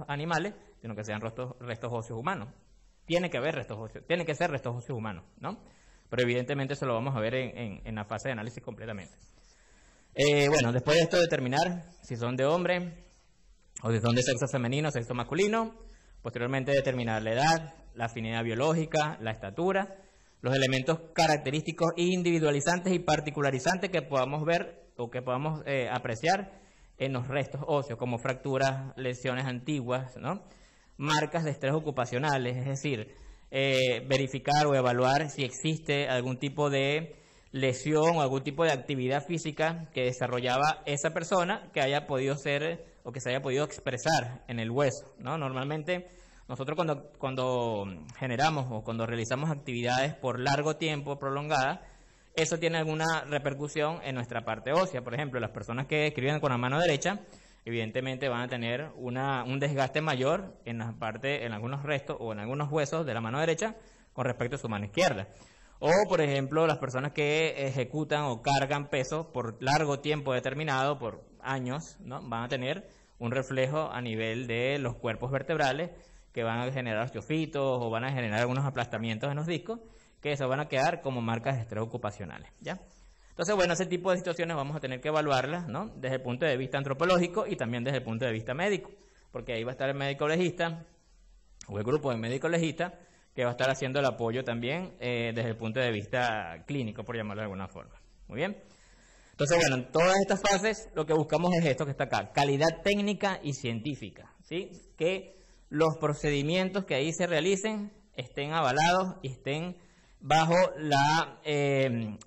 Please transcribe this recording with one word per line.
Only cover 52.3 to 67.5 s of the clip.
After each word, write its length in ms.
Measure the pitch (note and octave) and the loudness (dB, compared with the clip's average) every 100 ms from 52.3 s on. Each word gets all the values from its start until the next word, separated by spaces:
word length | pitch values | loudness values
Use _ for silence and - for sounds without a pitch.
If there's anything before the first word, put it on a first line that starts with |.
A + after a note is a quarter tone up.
| - | 0
eso 240 | D#3+ E3+ | 0 2
tiene 180 | E3 E3 | 2 2
alguna 480 | D#3 D#3 D#3+ D#3+ C3+ | 0 0 2 0 0
repercusión 720 | D3 C#3 C3+ D3 D#3+ D3 E3 | -2 -2 -2 -4 0 0 -2
en 100 | C#3 C3 | -4 -4
nuestra 300 | A#2 A#2 A2+ | -4 -4 -4
parte 260 | A2 B2+ | -4 0
ósea. 300 | D#3+ F#3 B2+ | 2 2 -2
Por 120 | A#2+ A#2 | -6 -4
ejemplo, 240 | D3 B2 | -4 -2
las 120 | G#2+ | -4
personas 360 | G#2 G#2 A#2+ C3+ | -6 -6 -6 -2
que 200 | D3+ D3+ | 0 2
escriben 320 | D3 C3 D3+ | 0 0 0
con 120 | C#3+ | 0
la 60 | B2 | 0
mano 220 | B2+ C#3+ | 2 2
derecha, 400 | F3 C#3 F3 G#3 - - - - A#2 | 2 2 0 -4 -8 -20 -20 -16 -6
evidentemente 640 | A#2 A2 C3 C3 B2+ C3+ | -4 -2 -2 -2 -2 -2
van 140 | A#2+ | -2
a 60 | B2 | -2
tener 440 | B2 A#2 B2 D3+ - | -4 -2 -2 -6 -8
una, 480 | B2 B2 C#3 C3 | -6 -2 0 0
un 160 | B2 C3+ | -2 -2
desgaste 420 | C#3+ C#3 C3 D#3 | 0 2 0 0
mayor 560 | D#3 C3 C3 F3+ G3 - - | 0 2 2 0 -2 -14 -10
en 140 | A#2 | -6
la 140 | A#2 A2 | -6 -6
parte, 460 | A2+ A2 C3+ C#3+ A#2 | -6 -4 -4 -2 -4
en 80 | |
algunos 300 | G#2 A#2+ C#3 | -6 -6 -6
restos 340 | D3 C#3+ C#3+ D3+ | -2 -4 -4 -6
o 140 | A#2 | -6
en 60 | G#2+ | -6
algunos 300 | G#2+ C#3 D3 | -4 -4 -2
huesos 340 | D#3 C#3+ D#3+ D3+ | 0 0 -2 -2
de 80 | |
la 80 | A2+ | -2
mano 180 | A2+ C3+ | -2 0
derecha 360 | E3 D#3+ A3 - - - _ | 0 0 -2 -6 -16 -20 _
con 140 | - B2 | -4 -2
respecto 300 | A#2+ A#2+ C#3 | -2 -4 -4
a 40 | |
su 80 | A#2 | -4
mano 180 | G#2 G2+ | -4 -2
izquierda. 420 | - F3+ G#2 F#2 - - - - - | 2 2 2 -4 -12 -20 -20 -20 -2
O, 120 | D3 F#3 G#3 | 4 6 6
por 120 | F3 | 4
ejemplo, 440 | D3 C#3 C3+ D3+ D#3+ | 4 2 0 2 4
las 140 | D3 | 2
personas 340 | C3 B2+ C#3+ | -2 -2 -2
que 540 | D3+ D3 D3+ D#3+ | 0 2 2 2